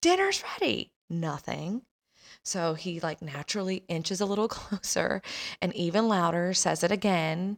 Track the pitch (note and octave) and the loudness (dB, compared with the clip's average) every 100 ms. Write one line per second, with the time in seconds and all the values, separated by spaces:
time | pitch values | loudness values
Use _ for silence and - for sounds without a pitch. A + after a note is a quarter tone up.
0 | E4+ F#4 G4 G4 - - E4 - - _ | 6 6 4 0 -4 -2 0 0 -4 _
1 | _ E3+ E3 D3 - D3 D#3 A3 - _ | _ -4 -2 -4 -4 -6 -4 -6 -8 _
2 | _ _ - - - F#3+ E3+ D#3+ F#3 E3+ | _ _ -20 -16 -8 -2 0 -2 -4 -4
3 | E3 D3+ D3+ C#3 D3 G#3+ F#3 F#3 - E3+ | -4 -6 -8 -8 -4 -2 -2 -2 -2 -4
4 | D#3+ F#3 G3+ G3+ A3 - - G3 - - | -2 -2 0 2 0 -2 -6 -6 -2 0
5 | - - - - - - F#3 - E3+ F3 | 0 0 -4 -10 -10 -4 -4 0 0 2
6 | A3+ G3+ E3+ E3+ F3 F#3 - E3 F3 G3+ | 4 4 4 2 0 2 0 2 2 2
7 | G#3 F3+ D#3+ D#3+ F#3 | 4 4 2 0 -2